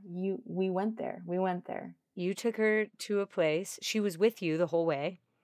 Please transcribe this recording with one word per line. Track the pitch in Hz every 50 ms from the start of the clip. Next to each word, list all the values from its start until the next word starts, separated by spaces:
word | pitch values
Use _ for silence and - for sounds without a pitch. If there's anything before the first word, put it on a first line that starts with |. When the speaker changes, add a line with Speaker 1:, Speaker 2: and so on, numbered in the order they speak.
| 202 180
Speaker 1:
you, | 175 180 190 196 190 - -
we | - 170 185 190 190
went | 180 185 202 220 220
there. | 220 - - - - 175
We | 170 175 185
went | 185 185 180 180 -
there." | - - - - - 175 - _ _ _
Speaker 2:
You | 185 175 185 190
took | - - 233 220
her | 220 220 214 214 214 214 214 _ -
to | - - 208 202
a | 196
place. | - - 190 165 156 151 170 196 - - -
She | - - - 220
was | 202 202 165
with | 160 208 233 233 -
you | 185 160 156
the | 160 175
whole | 156 170 170 165
way. | 165 147 139 147 175 185 - _ _ _ _